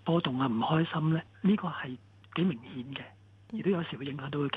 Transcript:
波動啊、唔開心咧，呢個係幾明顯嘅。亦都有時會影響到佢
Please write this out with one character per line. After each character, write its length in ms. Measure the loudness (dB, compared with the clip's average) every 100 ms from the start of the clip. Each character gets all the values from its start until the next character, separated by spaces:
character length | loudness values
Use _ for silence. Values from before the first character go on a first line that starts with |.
波 160 | 2 2
動 180 | 2 2
啊、 80 | 2
唔 100 | 2
開 320 | 2 2 2
心 200 | 0 2
咧， 100 | 2 -2 0
呢 140 | 2 4
個 100 | 0
係 300 | -6 -8 -10 -14 -20 -8 0
幾 60 |
明 140 | 0 0 -6
顯 200 | -10 -8
嘅。 60 | -10 -12 -18 -20 -20 -10
亦 100 | -4
都 80 | 0
有 100 | 0
時 120 | -2 -6
會 80 | -8
影 100 | -6
響 100 | -4
到 120 | -2
佢 100 | -2